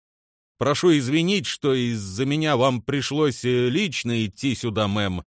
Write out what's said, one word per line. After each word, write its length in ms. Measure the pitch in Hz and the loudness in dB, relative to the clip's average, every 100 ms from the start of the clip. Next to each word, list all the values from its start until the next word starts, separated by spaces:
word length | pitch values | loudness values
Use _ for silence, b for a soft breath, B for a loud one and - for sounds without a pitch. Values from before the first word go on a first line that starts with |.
| _ _ _ _ _ - | _ _ _ _ _ -2
"Прошу 400 | 127 143 180 151 | 0 2 4 4
извинить, 480 | 127 156 170 202 120 | 2 0 2 0 -2
что 280 | - 143 | -4 0
из-за 520 | 131 120 113 98 95 135 | 0 0 -4 -6 -4 -2
меня 320 | 151 156 131 | 0 0 2
вам 240 | 131 123 | 2 0
пришлось, 640 | - 143 - 147 151 - 123 | -2 -4 -2 0 0 0 0
э, 240 | 123 123 | 2 2
лично 560 | 151 202 - 120 117 107 | 0 -2 -4 -2 -2 -2
идти 300 | - 139 110 | -2 -2 -2
сюда, 320 | 120 107 104 | -2 0 0
мэм". 360 | 104 101 90 | 0 -2 -4